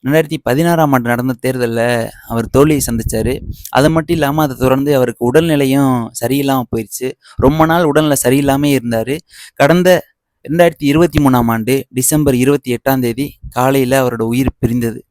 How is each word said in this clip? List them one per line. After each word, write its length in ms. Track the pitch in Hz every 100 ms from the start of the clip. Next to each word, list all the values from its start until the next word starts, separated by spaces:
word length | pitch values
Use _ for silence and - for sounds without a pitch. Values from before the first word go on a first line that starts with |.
| 131
ரெண்டாயிரத்தி 320 | 156 151 156
பதினாறாம் 500 | - 131 170 165 151
ஆண்டு 160 | 131 117
நடந்த 260 | 120 127 123
தேர்தல்ல 680 | 127 127 120 117 120 120 110 - -
அவர் 220 | 117 110
தோல்வியை 320 | 131 151 147 127
சந்திச்சாரு. 500 | 117 - 110 110 135 - - -
அது 200 | 127 151
மட்டும் 260 | 160 156 170
இல்லாம 260 | 143 151
அதை 140 | 151 123
தொடர்ந்து 400 | 131 131 143 139
அவருக்கு 300 | 123 113 120
உடல்நிலையும் 840 | 143 170 147 135 139 135 123 113 - 117
சரியில்லாம 360 | 139 139 135 120 113
போயிருச்சு. 360 | 107 - 127 - - -
ரொம்ப 300 | 131 156 160
நாள் 180 | 170
உடல்நிலை 340 | 160 143 156 139
சரியில்லாம 400 | 123 135 139 139 147
இருந்தாரு. 480 | 135 120 113 113 151 _ - -
கடந்த 500 | - 143 175 180 175 - _ _ _ -
ரெண்டாயிரத்தி 340 | 160 175 160
இருபத்தி 360 | 143 151 170 151
மூணாம் 300 | 139 123 117
ஆண்டு 360 | 113 110 135 -
டிசம்பர் 460 | 123 127 151 143 127
இருபத்தி 380 | 131 143 127
எட்டாம் 260 | 120 - 135
தேதி 380 | 120 117 143 - -
காலையில 540 | 123 131 139 127 135
அவரோட 180 | 123 117
உயிர் 340 | 113 123 127 -
பிரிந்தது. 460 | 120 120 117 120 -